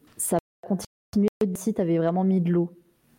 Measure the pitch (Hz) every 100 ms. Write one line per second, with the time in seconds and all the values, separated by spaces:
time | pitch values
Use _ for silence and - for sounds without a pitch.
0 | - - - 170 - _ - 190 - _
1 | _ 208 202 - 202 180 226 214 170 165
2 | 165 180 190 185 170 175 170 - _ _
3 | _